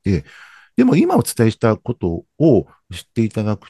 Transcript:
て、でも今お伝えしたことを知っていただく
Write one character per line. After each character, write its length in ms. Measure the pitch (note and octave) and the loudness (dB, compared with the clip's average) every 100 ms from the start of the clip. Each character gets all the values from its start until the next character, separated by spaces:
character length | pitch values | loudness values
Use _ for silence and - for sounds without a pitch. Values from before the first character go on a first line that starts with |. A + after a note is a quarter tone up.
て、 220 | G2+ E2 - - - - _ | -4 -4 -4 -20 -20 -20 _
で 80 | - | 0
も 120 | B3+ | 2
今 200 | E3 F4 D#4 | 2 2 0
お 40 | |
伝 260 | - - A2 | -2 0 0
え 40 | |
し 80 | - | 0
た 180 | A2+ G#2+ | -2 -2
こ 160 | - | -6
と 300 | - F2+ F2 - - | -6 -6 -6 -10 0
を 280 | D#3 G2+ - _ - | 2 2 0 _ -20
知 100 | F#2 | -20
っ 20 | - | -10
て 100 | A#2 | -6
い 60 | A2 | -4
た 140 | A2 | -4
だ 140 | G#2+ | -6
く 120 | G#2 | -6